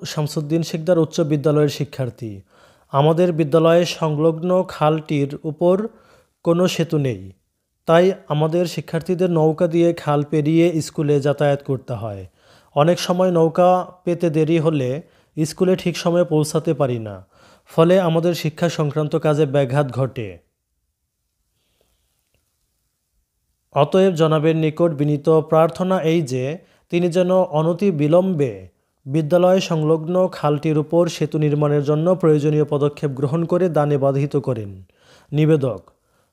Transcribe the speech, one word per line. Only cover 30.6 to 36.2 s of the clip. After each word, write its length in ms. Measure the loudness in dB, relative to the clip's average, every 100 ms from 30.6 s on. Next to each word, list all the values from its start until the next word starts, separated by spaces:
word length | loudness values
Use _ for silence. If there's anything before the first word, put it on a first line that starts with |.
| 0 -2
উপর 300 | 0 2 0
সেতু 300 | 0 -4 0
নির্মাণের 460 | 0 0 0 0
জন্য 300 | 0 0 0
প্রয়োজনীয় 500 | 2 2 2 2 0
পদক্ষেপ 460 | 0 0 -2 -2 -6
গ্রহণ 340 | -4 -4 -2
করে 240 | -2 0 0
দানে 300 | 0 0 2
বাধিত 380 | 0 0 -2 -2
করেন। 480 | -4 -6 -8 -16 -20 _ _ -20 -6
নিবেদক, 580 | 0 4 4 0 -6 -12 _ _ _